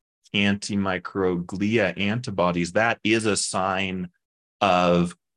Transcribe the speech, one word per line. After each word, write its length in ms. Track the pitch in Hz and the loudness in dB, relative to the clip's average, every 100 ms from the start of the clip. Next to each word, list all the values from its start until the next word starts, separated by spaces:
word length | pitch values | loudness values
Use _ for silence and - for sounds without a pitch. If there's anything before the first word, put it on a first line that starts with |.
| _ _ _ | _ _ _
antimicroglia 1600 | 104 101 101 - 101 95 92 - 101 92 87 87 92 104 117 95 85 | 0 0 0 -2 -2 -2 -4 -6 -2 0 -2 -4 -4 -2 0 0 0
antibodies, 760 | 101 117 123 95 90 87 85 | -4 -4 -4 0 0 0 -2
that 260 | 98 117 117 | 0 0 0
is 220 | 110 113 110 | 0 2 2
a 100 | 95 | -2
sign 720 | - 101 95 92 95 92 90 - _ _ _ _ | -2 -2 -2 -2 -4 -4 -8 -12 _ _ _ _
of 540 | 101 90 87 87 87 - _ | 2 4 4 4 2 -4 _